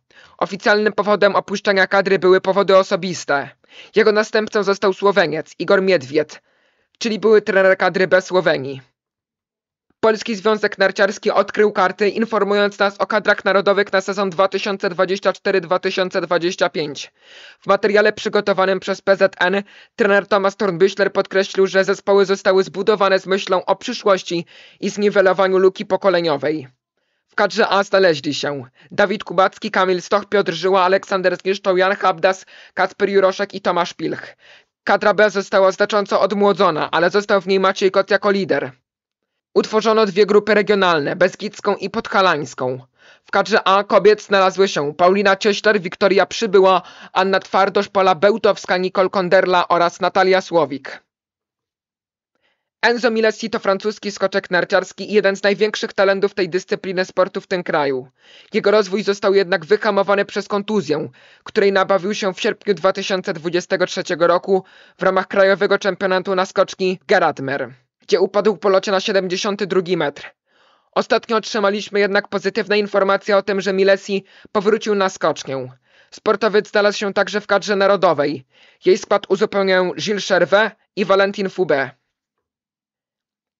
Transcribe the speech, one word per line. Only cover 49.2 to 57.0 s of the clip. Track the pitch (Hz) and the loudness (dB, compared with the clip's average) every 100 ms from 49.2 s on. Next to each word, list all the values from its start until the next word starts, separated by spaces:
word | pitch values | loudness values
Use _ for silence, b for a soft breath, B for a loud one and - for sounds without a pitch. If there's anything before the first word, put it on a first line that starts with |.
| 180 190 185 180 - | 2 2 4 0 2
oraz | 175 175 - | 2 0 0
Natalia | 180 190 185 185 | -2 2 2 2
Słowik. | - 165 139 135 - - _ _ _ _ _ _ _ _ _ _ _ _ _ _ _ _ _ - | 2 0 0 -4 -12 -18 _ _ _ _ _ _ _ _ _ _ _ _ _ _ _ _ _ -4
Enzo | 226 240 208 | -2 0 0
Milesi | 226 220 214 220 | 2 0 -2 -8
to | 226 | -4
francuski | 196 196 214 214 208 | -2 -2 -4 -6 -10
skoczek | - 190 196 - | -4 -2 -2 -2
narciarski | 175 175 190 185 - 190 | -2 0 -2 -2 -12 -2
i | |
jeden | 208 190 196 | 0 2 0
z | |
największych | 202 185 214 - 208 | -2 0 -2 -2 -6
talentów | - 196 196 196 | 0 0 2 -2
tej | - 185 | -2 -4
dyscypliny | 185 - 196 185 180 | -4 -6 -8 -6 -6